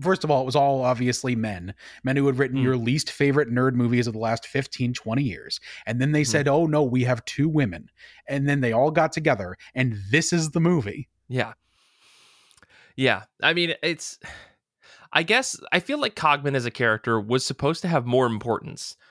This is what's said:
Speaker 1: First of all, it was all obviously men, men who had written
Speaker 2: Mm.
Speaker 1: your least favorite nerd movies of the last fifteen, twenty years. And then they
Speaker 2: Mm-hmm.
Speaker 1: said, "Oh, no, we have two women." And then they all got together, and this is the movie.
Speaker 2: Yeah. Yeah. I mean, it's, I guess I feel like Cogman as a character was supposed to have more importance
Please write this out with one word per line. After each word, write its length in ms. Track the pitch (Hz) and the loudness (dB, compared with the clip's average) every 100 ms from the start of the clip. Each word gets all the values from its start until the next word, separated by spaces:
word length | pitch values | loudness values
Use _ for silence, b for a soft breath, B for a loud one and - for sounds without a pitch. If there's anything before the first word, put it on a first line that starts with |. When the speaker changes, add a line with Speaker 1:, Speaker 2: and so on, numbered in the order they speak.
Speaker 1:
First 200 | 165 190 | 0 0
of 80 | 151 | 2
all, 120 | 135 | 2
it 20 | |
was 100 | 131 | 2
all 280 | 143 139 135 | 2 4 2
obviously 520 | 127 120 123 117 131 | 2 2 0 0 -2
men, 380 | 117 110 92 90 - B B | -2 -2 -6 -10 -14 B B
men 100 | 131 | -2
who 120 | 139 139 | 2 2
had 120 | 127 | 2
written 200 | 131 131 | 0 2
Speaker 2:
Mm. 40 | |
Speaker 1:
your 140 | 131 127 | 2 2
least 340 | 117 147 - | 0 0 -2
favorite 400 | - 143 139 127 | 0 2 2 2
nerd 220 | 120 127 | 2 2
movies 340 | 123 120 123 117 | 2 2 2 0
of 60 | |
the 60 | 107 | -2
last 280 | 113 117 - | -2 -4 -4
fifteen, 460 | 131 135 - 123 | -6 -4 -4 -4
twenty 300 | 123 - 131 | -4 -2 -2
years. 360 | 135 85 - - B B B | -2 -4 -10 -12 B B B
And 120 | 120 | -2
then 140 | 139 | 0
they 80 | 151 | 2
Speaker 2:
Mm-hmm. 60 | 139 | 2
Speaker 1:
said, 160 | 156 143 | 2 2
"Oh, 200 | 147 165 | 2 2
no, 160 | 151 | 2
we 220 | 135 127 | 2 2
have 200 | 123 120 | 0 -2
two 240 | - - 156 | -4 -2 0
women." 420 | 151 127 82 - _ B B B | 2 0 -4 -14 _ B B B
And 180 | 139 143 | -2 0
then 140 | 143 | 0
they 120 | 120 | 2
all 180 | 113 147 | 2 2
got 220 | 156 156 | 2 0
together, 440 | 165 151 110 92 90 B | 2 0 0 -2 -12 B
and 220 | 127 127 107 98 | -2 -2 -2 0
this 200 | 147 - | 0 2
is 200 | 170 156 | 0 0
the 100 | 170 | 2
movie. 480 | 165 175 104 - - _ - | 2 2 0 -8 -14 _ -6
Speaker 2:
Yeah. 280 | 127 110 - _ b b b b b b b b b b b b b | -4 -4 -8 _ b b b b b b b b b b b b b
Yeah. 260 | 131 95 - _ | 0 0 -4 _
I 120 | 143 | 0
mean, 200 | 175 170 - | 2 -2 -2
it's, 360 | 165 156 - - - B B B _ _ B B B - | -4 -6 -10 -16 -18 B B B _ _ B B B 0
I 60 | |
guess 340 | 165 240 262 - - | 2 0 0 -8 -2
I 80 | 175 | -2
feel 180 | 175 294 | -2 -4
like 160 | 240 | -4
Cogman 400 | - 156 143 139 | 0 2 2 0
as 120 | 135 120 | -2 -2
a 40 | |
character 480 | - 120 110 120 113 | 0 0 0 0 -2
was 240 | 104 127 | 0 -2
supposed 360 | - 135 143 165 | -2 -4 -2 -2
to 60 | 180 | -2
have 160 | 156 120 | -2 0
more 200 | 127 123 | 2 2
importance 680 | 107 117 107 - - - - b | 0 -4 -4 -6 -14 -14 -16 b